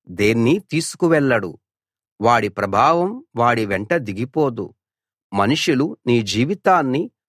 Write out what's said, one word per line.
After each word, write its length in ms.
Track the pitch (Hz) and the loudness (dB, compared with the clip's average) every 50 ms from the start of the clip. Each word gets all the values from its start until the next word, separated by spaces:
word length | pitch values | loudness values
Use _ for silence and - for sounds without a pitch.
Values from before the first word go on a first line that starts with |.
| _ - | _ -12
దేన్నీ 500 | 90 95 104 107 113 117 117 123 160 208 | -4 0 0 2 2 2 2 2 0 0
తీసుకువెళ్ళడు. 1000 | - _ 147 156 156 - - - 180 170 165 151 143 135 123 110 95 85 - - _ _ _ _ _ _ _ _ _ _ _ - | -2 _ -4 -4 -4 -6 -4 -2 0 2 2 2 2 2 0 0 -2 -6 -10 -16 _ _ _ _ _ _ _ _ _ _ _ 0
వాడి 280 | 101 117 120 117 107 101 | 2 2 2 2 2 -2
ప్రభావం 760 | - 101 101 98 98 104 123 151 165 170 175 196 226 262 - _ - | -4 -4 -4 -2 0 2 2 2 2 2 0 -2 -6 -10 -16 _ -4
వాడి 300 | 117 117 120 120 117 110 | 0 0 2 2 0 -2
వెంట 280 | 101 101 92 104 110 170 | -2 -4 -4 -2 -2 -4
దిగిపోదు. 800 | 170 123 104 95 98 123 127 - 160 151 135 120 113 95 - - _ _ _ _ _ _ _ _ _ _ _ 98 | -4 -4 -6 -6 -8 -8 -6 -2 -2 -2 -2 -2 -6 -10 -12 -14 _ _ _ _ _ _ _ _ _ _ _ -2
మనుషులు 640 | 98 101 110 147 156 - - 147 127 147 170 - - _ | 0 0 2 0 0 0 0 0 0 0 -2 -4 -6 _
నీ 140 | 123 120 120 | 0 0 0
జీవితాన్ని 880 | 110 98 95 110 127 156 202 - - 196 185 170 147 131 127 147 196 240 - _ _ | 0 -2 -2 -2 -2 -2 -4 0 2 2 2 2 2 0 -2 -4 -4 -6 -10 _ _